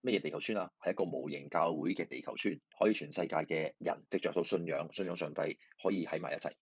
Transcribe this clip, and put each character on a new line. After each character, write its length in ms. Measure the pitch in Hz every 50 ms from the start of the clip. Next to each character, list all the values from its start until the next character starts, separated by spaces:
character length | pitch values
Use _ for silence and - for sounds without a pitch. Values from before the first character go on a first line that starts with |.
乜 160 | - 127 110
嘢 40 | 95
地 100 | - 76
球 80 | - -
村 180 | - - 110
啊？ 140 | 101 90 85 _ _
係 120 | - 87
一 40 | -
個 80 | - 98
無 260 | 90 82 69 73 73
形 200 | 71 71 71 71
教 260 | - 85 80 80 80
會 180 | 78 71 82 95
嘅 140 | - 82
地 140 | - - 64
球 120 | - - -
村， 240 | - - 104 82 - _ _ _ -
可 100 | 104 107
以 40 | 107
全 180 | - - 73
世 100 | - - 87
界 120 | 80 -
嘅 380 | 80 80 - 82 80 78 76 - _
人 220 | - - - - - _
藉 80 | -
着 140 | 92 - 98
到 120 | 87 90 82
信 220 | - 104 87 85
仰、 260 | 82 76 - 80 80 -
信 120 | - 98
仰 80 | 87 85
上 200 | 85 85 78 78
帝， 260 | 80 80 80 - _ - _ - _ -
可 80 | 95
以 140 | 101 92 82
喺 160 | - - -
埋 120 | 69 67 -
一 40 |
齊。 160 | - - - - _